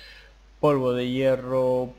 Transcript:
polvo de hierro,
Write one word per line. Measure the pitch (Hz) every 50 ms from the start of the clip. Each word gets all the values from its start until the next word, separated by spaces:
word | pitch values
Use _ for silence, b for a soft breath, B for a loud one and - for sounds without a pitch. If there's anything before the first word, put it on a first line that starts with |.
| B B B B B B B - - - - -
polvo | - 151 143 135 127 123 123
de | 123 123 123
hierro, | 123 131 135 131 131 131 123 123 131 131 127 127 127 127 127 123 127